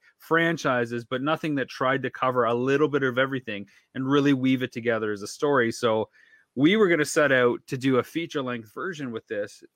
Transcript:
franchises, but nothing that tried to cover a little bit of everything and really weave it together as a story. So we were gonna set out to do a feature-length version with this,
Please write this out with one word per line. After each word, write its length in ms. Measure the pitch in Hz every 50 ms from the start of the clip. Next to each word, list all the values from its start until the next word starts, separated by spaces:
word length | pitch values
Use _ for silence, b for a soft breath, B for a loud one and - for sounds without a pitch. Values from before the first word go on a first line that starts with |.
| b b b b
franchises, 880 | - - 160 165 165 165 170 143 - 151 131 123 120 117 120 120 117
but 160 | - - 127
nothing 320 | 131 147 160 156 - 165 151
that 140 | 139 127 -
tried 320 | - - 139 131 131 135
to 80 | 131 127
cover 360 | - - - 127 127 127 120
a 80 | 113 120
little 320 | 120 123 131 139 143 151 147
bit 160 | 135 143 135
of 160 | 131 123 123
everything 480 | 131 135 135 131 - - 104 98 101 b b b b b _
and 160 | 127 131 131
really 240 | 139 143 139 143 139
weave 300 | 131 127 131 131 127 127
it 80 | 127
together 400 | - 123 113 117 117 110 110 107
as 100 | 107 101
a 60 | 101 104
story. 440 | - - - 147 143 135 120 113
So 380 | 113 - - 117 110 110 107 - b b b b b b b b _
we 220 | - 135 160 196 220
were 100 | 214 185
gonna 180 | 170 156 147
set 260 | 143 - 160 151 143
out 280 | 135 127 123 123 117 - - -
to 100 | - 131
do 200 | 120 135 131 123
a 60 | 113
feature-length 680 | - - 160 170 160 - 151 135 127 120 120 110 107 _
version 380 | 143 127 180 185 147 147 127
with 160 | 113 110 - _
this, 360 | 110 104 104 104 - - - - _